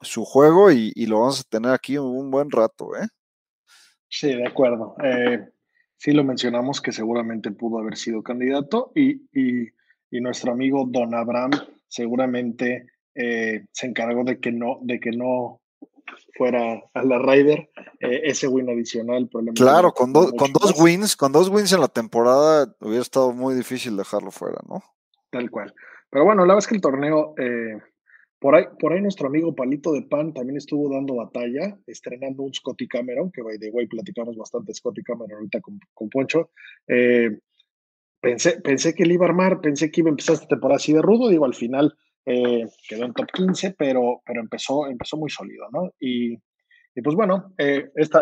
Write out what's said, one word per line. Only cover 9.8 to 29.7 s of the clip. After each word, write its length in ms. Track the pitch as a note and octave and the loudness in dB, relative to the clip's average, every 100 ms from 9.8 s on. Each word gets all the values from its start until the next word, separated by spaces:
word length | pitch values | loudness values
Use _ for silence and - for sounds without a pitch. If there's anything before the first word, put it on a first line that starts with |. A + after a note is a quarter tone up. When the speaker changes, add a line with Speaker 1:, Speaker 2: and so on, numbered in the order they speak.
| _ _ _ | _ _ _
Speaker 2:
y 100 | B2 | -8
nuestro 300 | B2 A#2 C3 | -6 -6 -6
amigo 340 | A#2+ C3+ C#3 B2+ | -2 0 0 0
Don 260 | B2 A#2 | -2 -2
Abraham 360 | A#2 A#2 A#2+ B2+ C#3+ - _ _ | -4 -4 -4 -2 -4 -6 _ _
seguramente, 1000 | - A#2+ A#2+ B2+ B2 B2 A#2 B2 B2 B2 _ _ | -8 -4 -2 -2 -2 -6 -4 -4 -6 -10 _ _
eh, 520 | - A#2+ A#2 A2 G#2+ F#2+ | -8 -4 -2 -4 -6 -10
se 160 | - B2+ | -12 -8
encargó 380 | A2+ A#2 A#2+ | -6 -2 -2
de 160 | B2 B2 | -2 -2
que 100 | B2 | -4
no, 280 | A#2+ A#2+ C3+ | -4 -4 -6
de 180 | B2 A#2+ | -6 -6
que 120 | A#2+ | -4
no 500 | A#2 B2+ B2+ A#2+ - _ _ - _ - - _ - | -4 -2 -2 -4 -10 _ _ -20 _ -20 -20 _ -4
fuera 460 | B2+ A#2+ A#2 A2+ - | 0 0 -2 -6 -8
a 80 | - | -2
la 160 | B2+ A#2+ | 0 2
Ryder, 500 | C3 C#3 C#3+ D3+ - - - _ | 6 6 6 4 -2 -18 -20 _
eh, 200 | B2+ C3 | -4 -2
ese 240 | D3+ B2+ C#3 | -2 -2 -2
win 220 | C3 B2+ | -2 -2
adicional, 580 | A#2+ A#2 A#2 A2+ B2 B2 | -4 -4 -6 -4 -4 -4
probablemente 320 | A#2 A2+ A#2 | -4 -4 4
Speaker 1:
Claro, 280 | B2+ D#3 F3+ | 6 8 6
Speaker 2:
hubiera 40 | |
Speaker 1:
con 200 | - B2+ | 4 4
Speaker 2:
costado 200 | D3 E3+ | 6 4
Speaker 1:
do-, 40 | A#2+ | 4
con 140 | C#3 | 0
Speaker 2:
mucho 80 | C#3+ | 4
Speaker 1:
dos 100 | G3+ | 2
Speaker 2:
más. 100 | D3+ | 6
Speaker 1:
wins, 360 | E3 F3 G#3 - | 6 6 0 0
con 160 | C#3 | 2
dos 160 | C#3+ F#3 | 4 4
wins 240 | G3+ G3 | 2 2
en 80 | F#3 | 2
la 80 | C#3+ | 2
temporada 880 | B2 A2+ A#2 A#2+ C3+ D3+ D#3 C3 - | 0 -2 2 4 6 6 4 2 -4
hubiera 220 | G#2+ A#2 | -4 -4
estado 300 | B2 C3+ B2+ | -2 0 0
muy 220 | B2 C3 | 0 -2
difícil 420 | C3 A2+ B2+ B2+ G2 | -2 -4 -8 -6 -6
dejarlo 340 | F#2+ G#2 F#2+ | -4 -6 -6
fuera, 280 | - G2 G1+ - | -10 -10 -10 -12
¿no? 140 | G3 - _ _ _ _ | -14 -14 _ _ _ _
Speaker 2:
Tal 200 | B2 A#2+ | -10 -8
cual. 240 | A2+ G2 - - - _ | -10 -12 -16 -20 -20 _
Pero 140 | C#3 | 2
bueno, 180 | F3 G#3 | 4 6
la 120 | F3+ | 6
verdad 100 | G#3 | 4
es 20 | G3+ | 2
que 80 | G#3+ | -2
el 40 | |
torneo, 540 | D#3+ C3+ D3 D#3 D3+ - | 0 0 0 0 -2 -4
eh, 400 | B2+ A#2+ A2+ G#2+ - _ _ _ _ _ | -6 -4 -6 -10 -16 _ _ _ _ _
por 160 | C#3 | 4
ahí, 100 | D#3 - - | 4 4 -2
por 140 | D3+ | -2
ahí 100 | F3 | 0
nuestro 240 | G3+ F#3+ C#3 | -2 -4 -2
amigo 280 | D3+ E3 | -2 -2
Palito 380 | C3+ B2+ | -4 -4